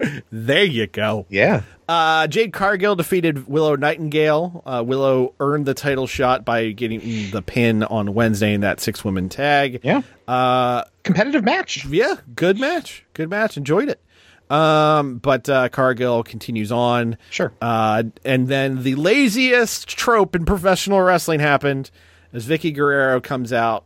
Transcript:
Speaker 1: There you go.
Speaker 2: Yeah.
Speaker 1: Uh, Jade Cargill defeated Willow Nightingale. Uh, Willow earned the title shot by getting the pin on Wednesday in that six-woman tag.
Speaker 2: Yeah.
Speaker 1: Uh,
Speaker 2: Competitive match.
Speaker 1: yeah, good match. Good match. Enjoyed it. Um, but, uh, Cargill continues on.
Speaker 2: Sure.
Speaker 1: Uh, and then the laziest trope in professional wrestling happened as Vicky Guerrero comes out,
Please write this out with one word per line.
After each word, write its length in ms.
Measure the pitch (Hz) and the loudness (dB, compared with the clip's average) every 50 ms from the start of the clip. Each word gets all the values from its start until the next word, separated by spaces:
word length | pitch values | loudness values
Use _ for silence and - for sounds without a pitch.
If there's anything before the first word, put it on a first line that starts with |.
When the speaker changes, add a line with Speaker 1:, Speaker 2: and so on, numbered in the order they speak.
| - 156 143 127 - - | -6 -6 -6 -8 -12 -12
Speaker 1:
There 320 | 113 113 113 120 139 175 208 | -10 -8 -2 0 2 2 2
you 220 | 185 135 113 107 | 2 0 -2 -2
go. 400 | 98 - 104 107 107 107 107 95 - | -4 -2 -2 -2 -2 -2 -2 -6 -4
Speaker 2:
Yeah. 340 | 101 98 117 180 214 113 - - - - - - | 0 2 2 4 2 0 -2 -6 -16 -16 -6 -2
Speaker 1:
Uh, 400 | 165 170 160 160 160 160 156 151 | 0 2 2 2 2 2 0 0
Jade 240 | 147 214 226 202 - | 0 0 -2 -2 -2
Cargill 420 | - 196 196 208 185 190 208 202 | -2 -2 0 0 0 0 0 0
defeated 540 | 175 160 - 190 185 170 165 147 135 131 - | 0 0 0 0 0 0 0 -2 -2 -6 -2
Willow 260 | 139 156 156 151 147 | 0 0 2 2 2
Nightingale. 880 | 139 143 147 165 170 160 151 147 156 151 151 151 151 170 180 175 165 - | 2 0 0 -2 -2 -4 -2 0 2 2 4 2 2 0 -2 -8 -12 -10
Uh, 200 | 131 131 120 117 | -6 -4 -4 -2
Willow 480 | 120 131 135 135 135 131 131 127 127 - - | -2 -2 0 2 2 2 2 2 0 -2 -4
earned 260 | 143 139 147 151 143 | -2 -2 0 0 0
the 80 | 139 131 | -2 -2
title 320 | - - 147 139 131 131 | -2 -2 -2 -2 -2 -2
shot 380 | 120 - - 135 123 127 - - | -4 -2 0 2 2 2 0 0
by 260 | - 117 117 113 110 | -2 -2 0 0 -2
getting 300 | 104 107 123 110 113 110 - 117 113 110 104 98 101 | -4 -4 -4 -4 -4 -6 -6 -6 -6 -6 -6 -6 -6
the 100 | 107 92 | -8 -8
pin 400 | - - 123 120 117 113 107 107 | -4 -2 0 2 2 2 2 0
on 320 | - 110 110 101 101 98 | 0 -2 -4 -4 -2 0
Wednesday 380 | 113 117 113 107 101 107 104 107 | 0 0 2 2 2 0 0 2
in 60 | 101 | 2
that 180 | 101 98 - - | 0 0 -2 -2
six-woman 480 | - 117 104 - - 104 95 95 92 92 | -4 -6 -6 -4 -4 -4 -2 -2 -4 -4
tag. 520 | - - 139 147 143 143 143 135 123 120 - | -4 -2 0 2 2 2 2 0 -2 -4 -2
Speaker 2:
Yeah. 200 | 135 208 277 - - - _ - - | 0 0 0 0 -4 -14 _ -8 -4
Speaker 1:
Uh, 560 | 127 127 127 127 127 127 123 123 123 120 - - _ _ - | -2 0 2 2 2 2 2 0 0 -2 -4 -8 _ _ -2
Speaker 2:
Competitive 400 | - 175 170 220 277 285 294 196 | -2 0 0 0 0 0 0 0
match. 420 | 233 311 381 - - - - 139 | 0 0 -2 -4 -6 -10 -12 -8
Speaker 1:
yeah, 280 | 139 143 180 247 311 370 - - - 117 | -4 0 0 0 0 -2 -4 -8 -14 -6
good 240 | - 156 180 196 214 | -2 0 0 0 0
match. 440 | 269 277 - 330 - - - - _ _ _ | 0 -2 -2 -4 -6 -8 -18 -20 _ _ _
Good 140 | - 160 160 | -8 -8 -6
match. 280 | 196 208 220 208 - | -2 -2 -2 -2 -4
Enjoyed 320 | 151 139 135 156 202 277 285 | -6 -2 0 0 0 0 -2
it. 120 | - - _ _ _ _ _ _ _ _ _ - | -4 -8 _ _ _ _ _ _ _ _ _ -2
Um, 680 | 139 151 160 156 156 151 156 151 156 151 143 139 123 117 | 0 2 2 4 4 4 4 4 2 2 0 -2 -6 -4
but, 300 | - 143 135 123 - - | 0 0 0 0 2 0
uh, 200 | 139 131 127 120 | 2 2 2 0
Cargill 540 | - - 131 127 127 117 127 123 120 117 117 | 0 2 2 2 2 2 0 0 0 0 -2
continues 480 | - - 110 - - 120 110 107 101 120 | -4 -10 -14 -10 -6 -4 -4 -4 -2 0
on. 440 | 120 120 120 120 120 120 117 113 - _ - | 0 2 2 2 0 0 -2 -4 -8 _ -12
Speaker 2:
Sure. 220 | - - - 120 - - 120 | -6 -4 -4 -4 -4 -6 -4
Speaker 1:
Uh, 400 | 120 117 110 110 110 107 110 117 113 - - - | -2 0 0 2 2 2 0 -2 -4 -6 -10 -4
and 240 | 131 131 127 127 127 | -2 0 0 0 0
then 340 | 139 135 135 135 135 131 127 | 0 -2 -2 -2 -4 -2 -2
the 140 | 135 131 | -2 -2
laziest 920 | 139 151 185 233 285 277 233 190 254 262 254 247 247 233 - - - - - | 0 2 2 4 4 4 2 2 2 2 2 4 2 2 0 -2 -8 -10 -12
trope 460 | - - - 247 233 220 196 - - | -8 -4 0 2 4 4 2 2 0
in 100 | 175 165 | -4 0
professional 560 | - 202 185 165 196 185 175 - 196 196 190 | 0 -2 0 2 2 2 2 0 0 2 2
wrestling 400 | 185 185 180 170 - - 160 147 | 4 4 2 2 2 0 0 0
happened 500 | 147 147 143 135 - 143 139 135 135 - _ _ _ _ _ _ _ _ - | 2 2 2 2 2 0 -2 -2 -4 -8 _ _ _ _ _ _ _ _ -12
as 120 | 123 107 | -10 -4
Vicky 260 | 123 160 156 - 165 147 | -2 -2 -2 -2 -4 -2
Guerrero 480 | 139 147 143 143 139 135 131 131 127 | 0 2 2 4 4 4 4 2 2
comes 320 | - - 143 127 123 113 127 | 0 -2 -4 -4 -2 -2 0
out, 320 | 117 117 117 110 101 - | 0 2 2 0 -2 -4